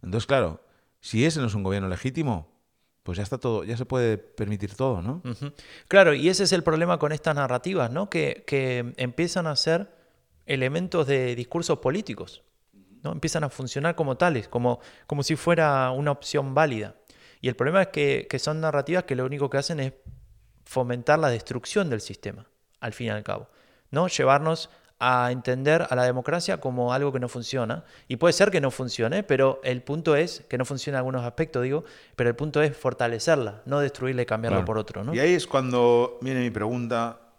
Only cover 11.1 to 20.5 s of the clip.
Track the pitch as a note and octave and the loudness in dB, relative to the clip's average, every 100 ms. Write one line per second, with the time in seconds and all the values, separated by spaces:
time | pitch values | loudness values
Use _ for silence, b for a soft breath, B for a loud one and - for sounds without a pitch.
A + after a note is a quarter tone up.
11.1 | C#3 B2+ A#2+ A#2+ E3+ D3 D3 C3 E3 A3 | 2 0 -4 -4 -4 0 0 2 0 -4
12.1 | A#2 F2+ - _ _ _ _ _ - D3 | -10 -12 -16 _ _ _ _ _ -12 -8
13.1 | E3 D#3+ E3 D3 - C3 - D3+ E3+ D3 | -4 -4 -2 -4 -6 -8 -2 -2 0 -2
14.1 | C3 F3 C#3 G#2 A#2+ B2 A#2 B B _ | 2 2 2 -2 0 0 0 B B _
15.1 | D3 C#3 D#3+ - E3+ D#3 C3+ B2+ C3 D3 | -4 0 0 2 4 4 4 2 0 -2
16.1 | C#3+ - D3 C#3 C3+ D#3 A#2 G#2 - _ | -2 -2 -2 0 2 2 2 -6 -12 _
17.1 | b b b B2+ A#2+ B2+ F#3 F#3+ - C#3+ | b b b -4 0 2 2 2 2 2
18.1 | C#3 - C3+ - D#3 D#3+ D3 C3 F3 F3+ | 0 -2 -4 -2 -2 0 0 0 -2 -2
19.1 | B2+ B2+ C#3 C#3 C#3 C#3+ D#3+ C3+ - - | -4 -2 -2 -2 -2 -2 -4 -4 -6 -20
20.1 | - - - _ | -20 -20 -20 _